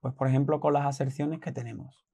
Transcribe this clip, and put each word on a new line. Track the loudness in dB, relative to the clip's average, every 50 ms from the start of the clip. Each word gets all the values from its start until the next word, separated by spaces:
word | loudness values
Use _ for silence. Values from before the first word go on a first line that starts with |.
pues | -6 -6 -4
por | 0 2 2
ejemplo | 4 4 4 2 2 2
con | 4 4
las | 4 4 2
aserciones | 0 0 0 -2 -2 -2 -2 -4 -4 -4 -6
que | -8 -8
tenemos | -8 -8 -8 -8 -10 -12 -12 -14 _ _ _ _